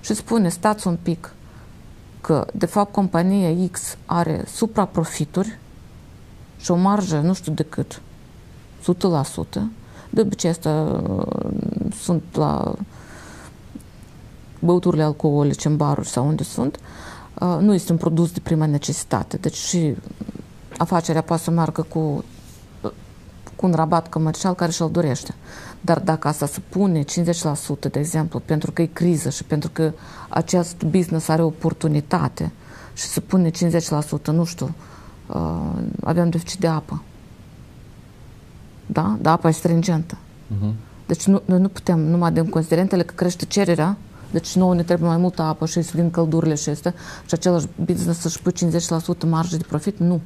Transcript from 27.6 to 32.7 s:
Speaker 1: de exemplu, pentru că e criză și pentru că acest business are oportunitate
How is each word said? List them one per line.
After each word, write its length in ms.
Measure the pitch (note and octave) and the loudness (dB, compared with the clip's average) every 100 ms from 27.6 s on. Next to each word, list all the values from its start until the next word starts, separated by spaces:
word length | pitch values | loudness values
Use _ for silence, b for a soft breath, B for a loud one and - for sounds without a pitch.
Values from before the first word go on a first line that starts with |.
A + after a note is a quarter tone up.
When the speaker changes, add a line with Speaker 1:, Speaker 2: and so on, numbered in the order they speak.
| - C#3+ C#3 | -4 -4 -2
Speaker 1:
de 120 | C#3 | -2
exemplu, 400 | D3+ D#3+ D#3+ B2+ | 0 0 -2 -4
pentru 320 | - D#3 D#3 | 0 0 0
că 100 | - | 0
e 40 | E3 | -2
criză 440 | - E3+ E3 - | 2 2 2 0
și 140 | - | -6
pentru 260 | - D3+ D#3+ | -2 -2 -2
că 180 | - D#3+ D#3+ B B B | 0 -2 -2 B B B
acest 540 | - E3 F3+ E3+ - | -2 2 2 0 -2
business 440 | E3 F#3 E3+ E3 - | 2 2 2 0 2
are 140 | D#3+ | 2
oportunitate 1120 | E3 D#3 E3 E3 D#3+ D3+ D3 E3+ D3+ - - - B | 2 2 -2 0 0 0 0 0 0 -2 -6 -6 B